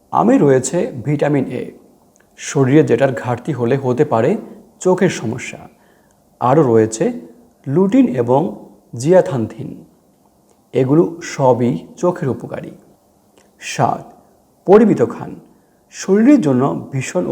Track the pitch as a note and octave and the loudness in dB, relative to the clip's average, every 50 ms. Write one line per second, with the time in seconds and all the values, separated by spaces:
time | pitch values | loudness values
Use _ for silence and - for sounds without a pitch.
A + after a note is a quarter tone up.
0 | _ - - - E3 G#3+ C4 C4+ F3 C#3+ C3+ C3 C3 - - F3 G#3 B3 E3+ C3 | _ -4 -2 0 2 4 4 4 4 4 2 2 0 -2 -4 -4 -6 -6 -8 -10
1 | G#2+ C#3+ D3+ D3 D#3+ D3 D3 C#3 B2 - B2+ B2 - - - - _ _ _ _ | -6 -4 -4 -2 -2 -2 0 -2 -2 -4 -6 -10 -10 -12 -16 -20 _ _ _ _
2 | _ _ _ _ _ _ _ - - - - C#3+ C3+ B2 C#3 D#3 D3+ B2 A#2+ A2+ | _ _ _ _ _ _ _ -18 -14 -6 0 0 2 4 4 4 4 4 2 2
3 | C#3 C3+ B2+ - - B2 B2 A#2 - - D3 A#2+ B2 A#2 C3+ C3+ B2+ B2+ B2 A#2+ | 2 0 -2 -2 -6 -6 -6 -6 -6 -6 -6 -4 -2 -2 -2 -2 -2 -2 0 0
4 | - - B2 A2+ A2+ C#3+ G3+ A3+ - - - - - _ _ - - F#3 F#3 F3+ | 0 0 0 0 0 0 -2 -2 -6 -14 -20 -20 -20 _ _ -4 0 0 0 2
5 | G3 E3 - - - A2 A#2 B2+ - - - - - - _ _ _ _ _ _ | 0 -2 -2 -2 -6 -8 -8 -8 -10 -14 -16 -18 -20 -20 _ _ _ _ _ _
6 | _ _ _ _ _ _ _ - - A#2+ C3+ D#3 D#3 B2+ A2+ A2+ A2 G#2+ - - | _ _ _ _ _ _ _ -4 0 2 4 4 4 4 4 4 2 2 0 -2
7 | E3+ A#3+ A#3+ - - - - _ _ _ _ _ - C#3 C3 E3 F#3+ G3 G3 C4+ | -4 -4 -4 -6 -12 -18 -20 _ _ _ _ _ -8 -4 0 0 0 2 4 2
8 | C4 A3+ - C3 A#2+ A#2 B2+ C#3 D#3+ G#3 G#3 - - - - _ _ _ - A#2+ | 2 2 2 -2 0 2 2 0 0 -2 -8 -12 -18 -20 -20 _ _ _ -12 -6
9 | A#2+ D3+ F3+ F#3 E3+ E3 D3 B2 A2 G#2 - - - - - - - _ _ _ | 0 2 4 4 4 2 -2 -4 -6 -6 -8 -12 -14 -14 -14 -16 -20 _ _ _
10 | _ _ _ _ _ _ _ _ _ _ _ _ _ _ - B2+ C3+ B2+ C#3+ D#3+ | _ _ _ _ _ _ _ _ _ _ _ _ _ _ -2 0 0 2 4 2
11 | F3+ F#3 E3 - - - - - C#3+ B2+ B2 A2+ A#2+ A#2 D3 E3+ - - - - | 2 0 -2 -10 -14 -12 -6 0 2 2 2 2 2 -2 -2 -4 -8 -14 -12 -4
12 | - F3+ F3 - D#3+ C3+ A2+ - - - - - - - - - _ _ _ _ | -2 -2 -2 -2 -4 -4 -6 -6 -8 -12 -12 -12 -14 -14 -18 -20 _ _ _ _
13 | _ _ _ _ _ _ _ _ _ _ _ _ - - - - C3 - - - | _ _ _ _ _ _ _ _ _ _ _ _ -16 -10 -4 -2 -2 -2 -2 -4
14 | - - - - _ _ _ _ _ _ _ _ - - F#3 A3 A#3+ G#3 D#3+ - | -8 -16 -20 -20 _ _ _ _ _ _ _ _ 2 6 6 6 6 6 2 0
15 | B2 - - - - - - - - _ _ _ _ _ _ _ _ _ - - | 0 -2 -4 -8 -14 -16 -16 -18 -20 _ _ _ _ _ _ _ _ _ -20 -12
16 | - - F#3+ G#3 A3+ C4 D4+ B3+ - D3 C3 B2 C3 D3 E3 - - - - C3+ | -4 0 2 4 6 6 6 6 4 2 2 2 0 0 -2 -4 -10 -8 -8 -8
17 | B2 - - F3+ F3 - | -8 -6 -4 -4 -4 -4